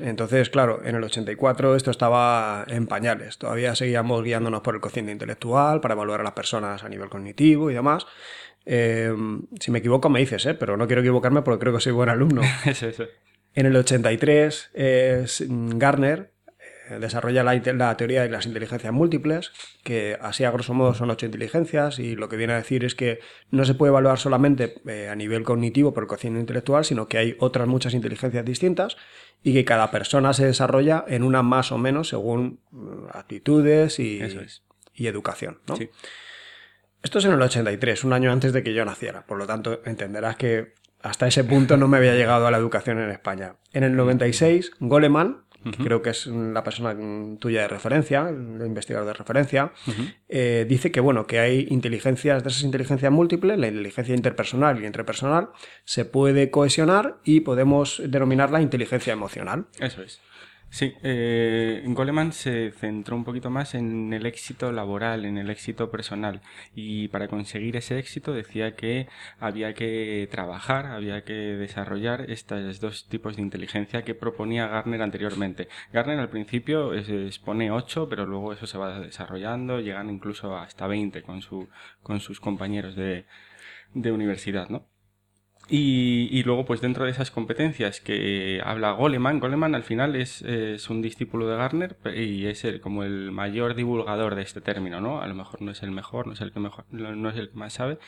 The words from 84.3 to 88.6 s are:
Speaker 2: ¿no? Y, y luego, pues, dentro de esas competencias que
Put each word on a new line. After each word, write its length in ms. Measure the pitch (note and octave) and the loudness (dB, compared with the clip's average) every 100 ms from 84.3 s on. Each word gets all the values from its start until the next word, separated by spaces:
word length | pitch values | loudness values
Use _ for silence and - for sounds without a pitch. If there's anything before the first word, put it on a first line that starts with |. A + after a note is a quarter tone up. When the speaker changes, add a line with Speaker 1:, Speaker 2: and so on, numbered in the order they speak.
| G2 - G2 F2 | -4 -6 -6 -6
Speaker 2:
¿no? 180 | - - _ _ _ _ _ _ _ - | -10 -14 _ _ _ _ _ _ _ -2
Y, 640 | D3 C#3+ B2+ B2 A#2+ A#2+ | 0 2 2 2 2 0
y 120 | C3 | 0
luego, 240 | B2 B2 C3 | 0 0 0
pues, 160 | A#2 | -2
dentro 240 | B2 B2 B2+ | -2 -2 -4
de 40 | |
esas 200 | B2+ A#2 | -4 -6
competencias 720 | - A2 - D#3 D3 G#2 - | -6 -6 -2 -2 -2 -4 -6
que 580 | - G#2 G2+ G2 F#2+ F#2 | -6 -4 -2 -2 -2 -4